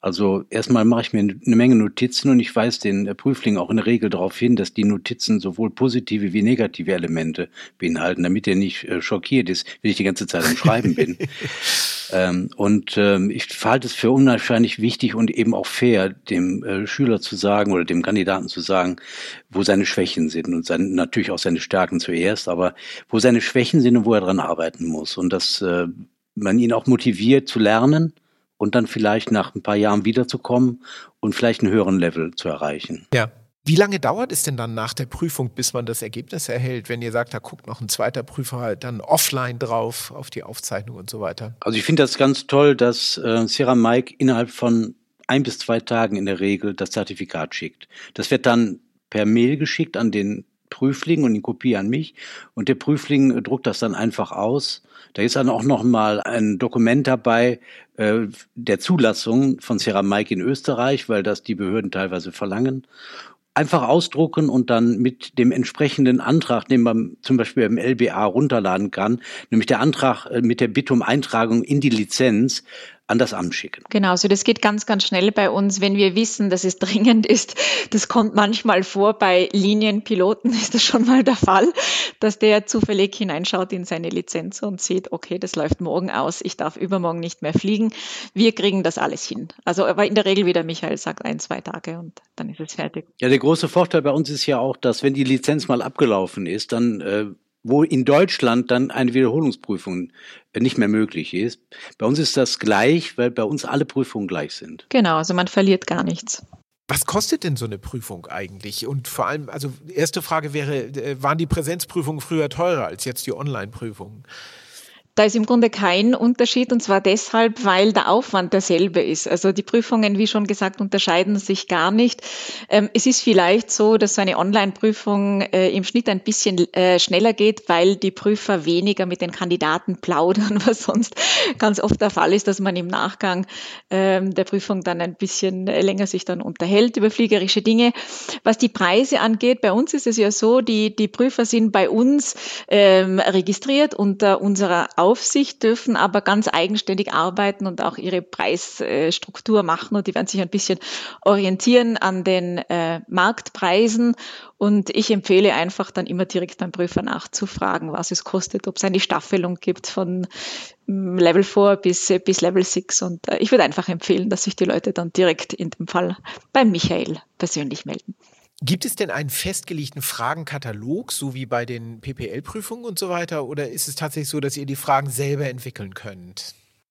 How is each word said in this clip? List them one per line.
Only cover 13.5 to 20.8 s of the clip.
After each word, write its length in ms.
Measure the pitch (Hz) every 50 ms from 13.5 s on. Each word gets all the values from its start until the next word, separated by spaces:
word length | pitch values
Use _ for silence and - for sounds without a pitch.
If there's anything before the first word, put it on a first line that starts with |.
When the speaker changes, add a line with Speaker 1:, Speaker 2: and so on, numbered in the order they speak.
| - - -
Speaker 1:
halte 240 | 107 117 135 127 120
es 60 | -
für 180 | - - 113
unwahrscheinlich 680 | 127 135 139 135 123 107 - - 120 113 117 107 - -
wichtig 360 | 107 120 120 - - 113 -
und 160 | 113 113 113
eben 240 | - - 113 110 113
auch 100 | 98 95
fair, 440 | - - - 123 123 117 101 95 98
dem, 540 | 95 - _ - 107 87 90 92 92 101 -
äh, 220 | 113 98 95 107
Schüler 340 | 104 - - 139 123 113 98
zu 160 | - - -
sagen 360 | 95 - 101 101 104 104 101
oder 140 | 95 90 87
dem 180 | 80 87 87 87
Kandidaten 460 | 90 104 104 92 87 95 95 - -
zu 120 | - -
sagen, 360 | 85 - 95 92 90 90 90 - - - - - - - - - _ _
wo 140 | - 92 98
seine 220 | 95 101 95 101
Schwächen 440 | - - - 92 85 - - 82 78
sind 180 | 76 85 78 80
und 160 | 87 85 82
sein-, 300 | - 87 82